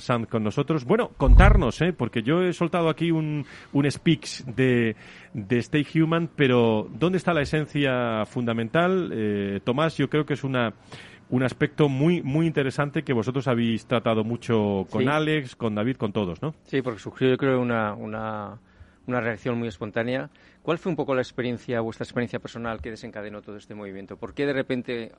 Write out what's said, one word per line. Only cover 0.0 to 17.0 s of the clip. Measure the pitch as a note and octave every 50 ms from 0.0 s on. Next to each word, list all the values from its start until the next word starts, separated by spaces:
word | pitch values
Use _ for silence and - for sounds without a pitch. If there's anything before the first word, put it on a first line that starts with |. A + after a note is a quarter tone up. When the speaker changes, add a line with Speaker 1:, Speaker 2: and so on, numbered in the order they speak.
Speaker 1:
Sanz | - - B2+ A#2 A#2
con | - - A2+ G#2+
nosotros. | G#2+ G2+ - C#3+ - D#3+ D#3 B2
Bueno, | A#2+ F#3+ A3+ A#3+ - -
contarnos, | - C#3+ C3 - - F3+ G3+ G#3 G3+ E3 A#2+ G#2 - D#3
¿eh? | F3+ E3+
Porque | - B2 A2 - A#2+ G#2+
yo | A#2 D#3 F3 F#3
he | F3+ E3
soltado | - F3 E3 - F3+ E3+ D#3+
aquí | D3+ - E3 E3+ E3
un, | D#3+ D#3 D3+ D3+ D3 C3+ - - - - - -
un | C#3+ C#3+ C#3+
speech | - - - F3 E3 - - - - - -
de, | B2+ A2 G#2 C3 C3 B2 A#2+ A#2 A2+ G#2+ - - - - - - - -
de | - G2+ F#2+ A#2+ A#2+
Stay | A2 - - D3+ C#3+ - - D#3+ D#3+
Human, | D#3+ E3 E3 E3+ D#3+ -
pero | - D3 C3 B2 A#2+ A#2 A2+ A2 G#2+ - - -
¿dónde | A2 D3 F3 F#3 F3+
está | - - F3
la | D#3 C#3+
esencia | - - D#3 D3+ - - D3 C#3+ C3+ B2+ B2 B2 A#2 A2+ G#2+ G#2+
fundamental? | - - C3 B2 A#2 A2+ A2+ A#2 A2+ - D#3+ E3+ F3+ F#3+ F#3+ E3+ - -
Eh, | A2+ G#2+ G#2+ G#2 G2+ G2+ G2 G2 G3 -
Tomás, | - A#2+ C3+ D#3 E3 -
yo | - C#3+ B2+
creo | - D3+ D3+
que | - D3
es | - -
una, | C3+ C3+ B2+ A#2+ A2+ - - - - - - - - - - - _
un | - B2 C3
aspecto | B2 - - D#3 C#3+ - - D#3 D3
muy, | C3+ C3 C#3 E3 F3+ E3 -
muy | C3 C3+ D#3 E3 E3
interesante | D3 D3+ C#3 C3+ - - C#3+ C#3+ C3 D#3+ D3
que | - C3+
vosotros | A#2 G#2 B2+ B2 C#3 B2
habéis | C#3 B2 A#2 A#2 A#2 A2+ G#2 -
tratado | - B2+ A#2 G2+ B2 A2+ A2 A2
mucho | A2 A#2 B2 - - A#2+ A2 G#2 G#2 G2+ F#2+ F#2+ -
con | - A2 B2+
Speaker 2:
Sí. | C3
Speaker 1:
Alex, | D3 D#3 D#3 D3+ D#3 D3+ C3+ B2 -
con | _ A#2 A2+ G#2+
David, | G#2 G#2+ B2 C3
con | - A#2+ G#2 F#2+
todos, | A2 G#2 F2 E2+ D#2+ -
¿no? | D3+ D#3+ - _
Speaker 2:
Sí, | - - C#3 B2
porque | B2+ A2+
surgió, | G2